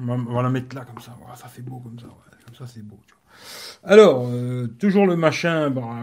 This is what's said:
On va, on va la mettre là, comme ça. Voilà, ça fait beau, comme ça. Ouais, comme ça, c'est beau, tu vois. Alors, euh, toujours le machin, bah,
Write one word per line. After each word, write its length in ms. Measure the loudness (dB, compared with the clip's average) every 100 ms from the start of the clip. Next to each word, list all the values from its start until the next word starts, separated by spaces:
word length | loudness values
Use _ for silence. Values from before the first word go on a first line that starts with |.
On 40 | -6
va, 80 |
on 200 | -4 -4
va 80 | -2
la 80 | 0
mettre 260 | -2 -4 -12
là, 100 | -16
comme 180 | -18
ça. 120 | -20 -20
Voilà, 160 | -20 -20
ça 120 | -20
fait 140 | -18
beau, 160 | -14 -14
comme 220 | -16 -18
ça. 80 | -20
Ouais, 300 | -20 _ -20 -20
comme 100 | -20
ça, 100 | -18
c'est 160 | -18
beau, 160 | -20 -20 _
tu 80 |
vois. 760 | _ _ -20 -20 -18 -18 -10 6
Alors, 340 | 8 10 6 -2
euh, 400 | -6 -6 -6 -6 -4
toujours 260 | 0 4 2
le 100 | 2
machin, 540 | 0 0 -2 -2 -2
bah, 140 | -4 -6 -8